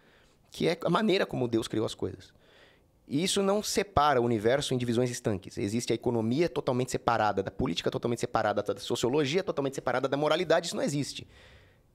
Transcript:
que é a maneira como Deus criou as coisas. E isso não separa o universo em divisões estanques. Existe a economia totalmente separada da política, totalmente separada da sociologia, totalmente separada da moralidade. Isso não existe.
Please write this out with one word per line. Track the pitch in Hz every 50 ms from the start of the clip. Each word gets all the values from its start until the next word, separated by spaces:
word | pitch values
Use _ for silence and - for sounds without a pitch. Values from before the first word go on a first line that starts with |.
| _ _ _ _ _ _ _ _ _ _
que | - - - 160
é | 170 - -
a | -
maneira | 175 226 220 190 180 202 202
como | - - 131 127 120
Deus | 117 110 -
criou | - - 110 113
as | 110 -
coisas. | - 101 95 92 92 - - _ _ _ _ - - - - _ _ _ _ _ _ _ -
E | 117 143
isso | 180 190 - 202
não | 196 196 196 214
separa | 202 - - - 196 - - 143 143 151 139 123
o | 120
universo | 120 120 107 101 113 131 143 139 - 135
em | 123
divisões | 123 120 113 113 127 123
estanques. | 120 - - 120 104 90 - - - -
Existe | - 101 110 120 - -
a | 117
economia | 117 - 127 120 113 110 110 123 147 175 165
totalmente | - 147 - - 127 123 127 -
separada | - 123 - 120 120 110 107 104 101 98
da | 98 -
política, | - - 127 - 117 - - 139
totalmente | - 127 - 120 120 -
separada | - - - 117 107 104 101 104
da | - - 101 -
sociologia, | - - 123 - - 117 131 156 147 127 151 190
totalmente | 180 - - - 139 135 -
separada | - - 131 120 127 131 135
da | -
moralidade. | 143 151 151 156 170 180 156 160 175 170 170
Isso | 208
não | -
existe. | - 214 143 147 131 - - - - - - - - - - - - - _ _ _ _